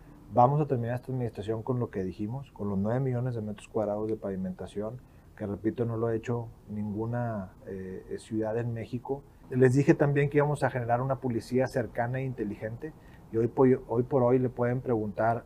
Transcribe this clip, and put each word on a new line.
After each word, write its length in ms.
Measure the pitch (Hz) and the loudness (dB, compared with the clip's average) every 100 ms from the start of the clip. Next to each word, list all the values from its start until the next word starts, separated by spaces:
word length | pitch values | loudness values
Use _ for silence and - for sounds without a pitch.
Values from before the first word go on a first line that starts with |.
| - - - | -20 -20 -2
Vamos 300 | 107 123 147 | 6 6 6
a 40 | 139 | 0
terminar 280 | 127 117 | 0 -2
esta 180 | 123 - | -4 -4
administración 500 | 127 117 - 101 113 | -4 -4 -6 -6 -4
con 160 | 113 127 | -2 -2
lo 120 | 117 | -2
que 140 | 104 | -4
dijimos, 460 | 92 87 104 131 139 | -6 -4 -6 -8 -12
con 180 | - 101 | -8 -4
los 80 | 98 | -2
nueve 220 | 104 123 | 0 0
millones 340 | 135 123 127 | 0 -2 -4
de 80 | 117 | -4
metros 260 | 104 104 - | -8 -10 -8
cuadrados 400 | 113 104 104 107 | -4 -2 -2 -2
de 80 | 110 | -4
pavimentación, 840 | 101 95 92 90 92 - 113 123 - - - - | -4 -4 -6 -8 -10 -8 -8 -8 -16 -20 -20 -10
que 100 | 104 | -6
repito, 380 | 101 110 107 | -4 -4 -2
no 140 | 117 113 | -4 -2
lo 80 | 117 | -2
ha 80 | |
hecho 340 | 110 117 120 117 - - | -2 -2 -6 -6 -16 -12
ninguna, 840 | 104 107 101 113 120 117 107 92 - - | -8 -6 -4 -4 -4 -4 -6 -8 -14 -14
eh, 500 | 95 95 95 - 98 | -10 -10 -12 -10 -12
ciudad 380 | - 110 107 113 | -6 -4 -2 -2
en 160 | 117 | -4
México. 500 | 113 104 120 - 139 - - - | -6 -6 -8 -6 -8 -8 -20 -4
Les 240 | 127 131 | 6 6
dije 180 | 135 139 | 6 4
también 380 | 160 147 143 143 | 6 6 4 4
que 80 | 147 | 4
íbamos 240 | 147 143 | 2 2
a 80 | 131 | 0
generar 320 | - 117 120 | -2 0 0
una 140 | 135 131 | 0 -2
policía 500 | 127 110 - 127 131 | -2 -4 0 0 2
cercana 540 | 131 110 - 120 131 | 0 -4 -2 -2 -2
e 40 | |
inteligente. 680 | 135 120 104 104 110 117 156 - - - - | -4 -4 -4 -4 -8 -8 -12 -14 -20 -20 -4
Y 60 | 113 | 0
hoy 100 | 117 | 0
po-, 160 | - 131 127 - | 6 6 6 2
hoy 160 | 117 | -2
por 180 | 123 139 | 2 4
hoy 160 | 120 131 | 6 4
le 100 | 127 | 2
pueden 320 | 120 120 131 | 0 0 0
preguntar 640 | 123 113 107 98 113 117 | 0 0 0 0 0 0